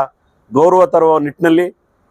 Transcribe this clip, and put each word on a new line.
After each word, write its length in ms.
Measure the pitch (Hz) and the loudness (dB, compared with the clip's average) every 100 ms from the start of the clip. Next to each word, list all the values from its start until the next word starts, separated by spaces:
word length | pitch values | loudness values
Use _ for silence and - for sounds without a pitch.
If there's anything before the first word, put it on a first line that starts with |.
| 135 _ _ _ _ | 0 _ _ _ _
ಗೌರವ 320 | 127 165 185 175 | 0 2 2 0
ತರುವ 320 | 175 160 156 | 0 0 0
ನಿಟ್ಟಿನಲ್ಲಿ 600 | 147 - 170 165 175 - _ _ _ | -4 -4 -2 0 -2 -10 _ _ _